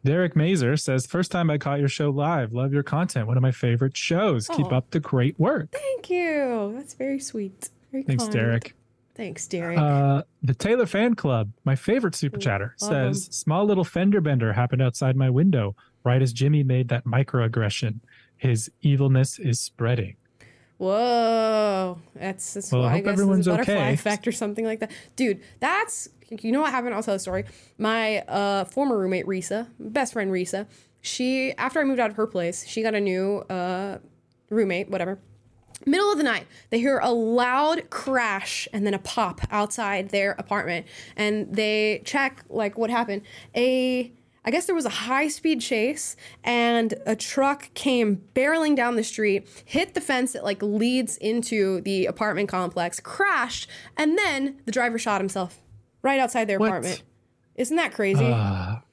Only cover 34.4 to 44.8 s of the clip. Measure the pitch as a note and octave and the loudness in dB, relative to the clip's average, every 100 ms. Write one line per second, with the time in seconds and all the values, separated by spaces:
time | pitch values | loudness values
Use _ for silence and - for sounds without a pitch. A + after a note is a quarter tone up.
34.4 | _ G#3+ G3 F3 - F#3+ F3 G3 - - | _ 0 2 0 -2 -4 -4 -6 -12 -20
35.4 | _ _ _ - - E4+ G#4 D#4+ C#4+ G#3 | _ _ _ -6 0 2 4 2 0 -2
36.4 | - - - A3+ B3+ C4+ A#3+ A#3+ A3+ A#3+ | -6 -20 -4 0 2 2 2 2 2 2
37.4 | B3 B3+ D4+ E4+ E4+ - - C4 A3+ G3 | 2 2 2 0 -4 -8 -2 0 0 -2
38.4 | - - - G#3+ G3+ G3 - - G3 E3 | -4 -8 -6 -2 0 -2 -4 -2 -2 -2
39.4 | - G#3 G#3 - G#3 G3+ G3 G3+ G3 - | -4 -2 -2 -2 -2 -2 -2 0 0 -2
40.4 | - G3+ - E3+ - - - - G#3 G#3+ | -4 -2 -2 -4 -8 -18 -16 -4 -2 0
41.4 | G3+ G3 G#3+ G#3+ G#3+ G#3+ - C#4 C4+ C4 | -2 -2 0 2 0 -2 -2 -2 -2 -4
42.4 | - - G#3 G3+ A3+ A#3+ A3+ G3+ G#3 - | -8 -4 -4 -2 0 0 -2 -6 -8 -20
43.4 | - - B3 B3+ B3+ B3+ A#3+ - _ _ | -8 0 2 2 2 0 -4 -10 _ _
44.4 | - D4 F4+ E4+ | -2 -2 0 -2